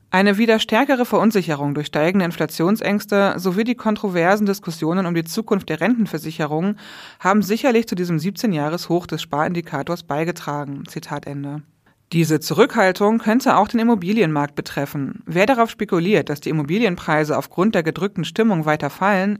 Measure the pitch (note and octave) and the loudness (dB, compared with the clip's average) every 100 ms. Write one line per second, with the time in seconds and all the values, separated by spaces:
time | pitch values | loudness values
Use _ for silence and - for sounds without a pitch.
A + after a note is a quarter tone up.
0 | _ F#3 G3+ G3+ A3+ A3 - A3 C#4+ B3+ | _ 2 4 4 4 2 2 2 2 2
1 | A#3+ G3 G#3 G#3 E3 C#3+ C#3+ C#3+ D3 D3+ | 2 2 4 2 0 -2 -2 -4 -2 0
2 | D#3+ F#3+ E3+ D#3+ D#3 - E3+ A3 - G3+ | 2 2 0 -2 -4 0 0 2 0 -2
3 | - G3+ G3 - F#3 F3+ A3+ A#3+ A3 G#3 | 0 2 2 0 -2 0 0 -2 -2 -2
4 | G3+ F3 E3+ G#3 G3+ G3 - D#3+ D#3 F#3 | -2 0 2 2 2 -2 -6 -4 -2 0
5 | F3 E3 E3 A3 A3 G3 - D#3 F3 A#3+ | 0 -2 -2 -4 -2 -2 -2 -2 0 2
6 | F#3+ D#3+ D#3 D#3+ D3 D#3 F#3+ G#3 - - | 0 -4 -6 -4 -2 -2 -2 -4 -10 -20
7 | - - F#3 G#3 F3+ A3+ C#4+ A#3 A3+ F3+ | -20 -4 2 2 2 0 2 2 0 -2
8 | F3 D#3+ F3+ - A3+ D#3 D3 F3 - E3+ | -2 -2 -2 -2 -2 0 -2 -4 -2 -2
9 | E3 D#3 - D3 D#3+ E3+ E3 D3 C3+ F3 | -2 -8 -4 -2 0 -2 -4 -6 -4 -6
10 | - C#3+ E3 E3 - D3 C#3+ C#3 E3 D#3 | -4 -4 -2 -4 -6 -6 -6 -10 -12 -14
11 | - D3 - C#3+ C#3+ D3+ - _ _ _ | -10 -10 -10 -10 -8 -10 -12 _ _ _
12 | - E3 D#3 D#3 - D#3+ C4 A#3 F#3 F3+ | -4 0 2 0 2 2 4 4 2 4
13 | G#3 A3+ A3 A#3 C4 E3+ G#3 A#3 A3+ A3 | 2 2 2 2 4 2 2 2 2 2
14 | F3 A3+ E3 D3+ C#3+ - - - C#3 D3 | 0 2 2 0 -2 -6 -8 -6 -4 -4
15 | C3+ - - E3 A3 B3 A3 - G#3 F3 | -6 -8 -4 2 4 4 0 -2 -2 0
16 | F3 F#3 - D3 - D#3 C#3+ G3 A3+ F3 | 2 2 0 -4 -4 -2 0 0 0 -2
17 | - D3+ D3+ C3 - - G#3 G3 D#3+ D3+ | 0 0 2 -2 -2 0 0 2 0 -2
18 | G3 F#3 D3+ - A3+ F3 D#3 D3+ C#3+ - | -4 -4 -4 0 2 2 2 0 -2 -2
19 | F#3+ F#3+ G3 G#3 | 0 2 0 -2